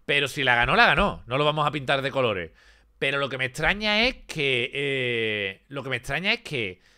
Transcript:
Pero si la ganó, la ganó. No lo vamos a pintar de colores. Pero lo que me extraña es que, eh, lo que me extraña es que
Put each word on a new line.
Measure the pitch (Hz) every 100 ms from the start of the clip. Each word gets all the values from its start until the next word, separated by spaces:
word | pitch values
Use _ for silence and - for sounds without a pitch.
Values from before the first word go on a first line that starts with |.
Pero | - 143 143
si | 147
la | 131
ganó, | 120 123 190
la | 226
ganó. | 147 196 87 104
No | 131
lo |
vamos | 147 151 147
a |
pintar | 151 131 139
de | 135
colores. | 135 123 98 80 _ - - _ -
Pero | 139 139
lo | 139
que | 127
me | 131
extraña | 131 160 196 214 208 240
es | - -
que, | 156 139 127 123
eh, | 139 143 135 123 117 110 104 98 95 -
lo | 139
que | 131
me | 123
extraña | - 143 196
es | 233
que | - 143 101 90 _